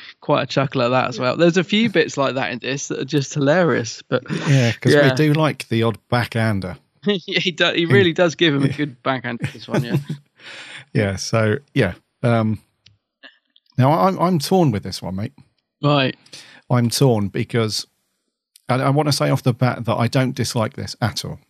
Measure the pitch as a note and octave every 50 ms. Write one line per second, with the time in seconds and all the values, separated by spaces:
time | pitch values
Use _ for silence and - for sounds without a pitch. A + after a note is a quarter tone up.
0 | - - - _ - - D3 B2+ C3 - - C#3+ C3+ - - C3+ A#2+ B2 B2+ B2+
1 | A#2+ - C3 - B2+ B2+ - - E3+ F3 E3 F#3 D#3+ - G3+ G#3+ A#3 A3+ - E3
2 | - - - C#3+ C3+ C3 B2+ C3+ A#2 - B2 A2+ - A#2+ C#3 C#3+ - - C3 -
3 | C#3 C3 D#3 C#3+ C3+ - - D3+ C#3 C#3 D#3+ F#3 F3 D3+ A#2+ A#2 A2+ A2+ - -
4 | - - C3+ - - - - E3 D#3+ D#3 C#3 C3+ A#2+ A#2 A2+ - - B2+ D3 D3
5 | C#3 C3 B2+ B2+ D3+ D3+ D3 D#3+ D#3 C#3 A#2+ - - - A#2 A2+ A2+ A2+ G#2 -
6 | _ - B2 A#2+ A2 - - A2+ A2+ A2 G#2 F#2+ F#2 F2+ D#2+ - _ _ _ _
7 | - G3+ G#3 F3+ - G3+ D#3+ F3 D3+ F#3+ D3+ - F3 E3 A#2+ D3+ E3+ D#3+ C3+ G3+
8 | F#3 E3+ D3+ - F3+ E3 C3 - E3+ D#3+ C#3+ C#3 C#3 C3+ C#3 D3+ D3 D3 B2 _
9 | - C3+ C3 B2 - A#2+ A#2+ A#2 - - - A2+ - - - - - - F#3+ C#3+
10 | - - D3+ - _ _ _ _ - - - - - - - - - _ - A#2+
11 | G#2 G2 F#2+ F#2+ - - A#2 A2+ A2 G#2+ G#2 - _ _ - C3+ A2 F#2 - -
12 | _ _ _ - - A#2+ A#2 A2+ A2 A2 G#2+ - _ _ _ _ _ _ _ _
13 | _ _ _ _ - - _ _ _ _ _ _ _ _ - C3 B2+ C#3 D#3 F#3
14 | F#3 F#3+ F3+ - E3 F#3 F#3 D3+ - - F#3+ F#3 E3+ C3+ G#2 F#2 - F#2+ F2+ -
15 | - F2 F#2 G2 A2 - _ _ _ _ _ _ _ _ _ - D3 C#3+ D3 C#3
16 | C3 - - _ _ - - - - - - - _ - C3 B2 A#2+ A2+ - -
17 | C#3 C3 A#2 G#2 G2+ F#2+ - - G#2+ - - A#2 A2 A2 G#2 - - _ _ _
18 | _ _ _ _ _ _ _ _ _ _ _ - _ - B2 C3 C3+ C3+ C3+ D3+
19 | D3+ D3 C#3+ - D3+ D3 C#3+ - - C3 A2+ - B2+ A#2+ A#2+ - A2 A2+ G#2 -
20 | A#2 A2+ - C3+ C3 B2+ C3 - A#2+ - - A#2+ G#2+ - - - G2+ - - -
21 | A#2+ G2 - - - F2 D#2 - _ _